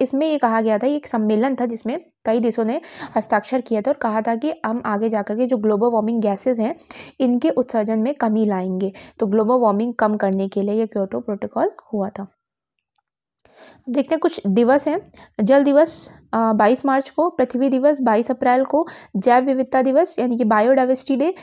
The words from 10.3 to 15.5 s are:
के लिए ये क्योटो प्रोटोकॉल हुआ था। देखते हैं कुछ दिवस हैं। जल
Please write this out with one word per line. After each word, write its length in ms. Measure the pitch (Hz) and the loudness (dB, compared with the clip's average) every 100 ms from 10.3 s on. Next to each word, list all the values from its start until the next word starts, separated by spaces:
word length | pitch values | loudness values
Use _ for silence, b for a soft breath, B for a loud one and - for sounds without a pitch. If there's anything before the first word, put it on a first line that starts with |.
| 196 196 | -2 -2
के 140 | 202 | -2
लिए 120 | 202 | -2
ये 120 | 214 214 | -2 -2
क्योटो 340 | 208 196 233 | -4 -4 -6
प्रोटोकॉल 500 | 240 196 214 - 403 - _ | -6 -8 -6 -4 -4 -4 _
हुआ 160 | 208 196 | -6 -6
था। 180 | 196 190 _ _ _ _ _ _ _ _ _ _ _ B B B B - | -8 -14 _ _ _ _ _ _ _ _ _ _ _ B B B B -4
देखते 260 | 247 269 | -4 -2
हैं 60 | 320 | 0
कुछ 200 | 339 - 202 | 0 -2 0
दिवस 420 | 196 240 285 302 | 2 4 4 2
हैं। 240 | 349 - B B - | -4 -8 B B -4
जल 220 | 208 | 4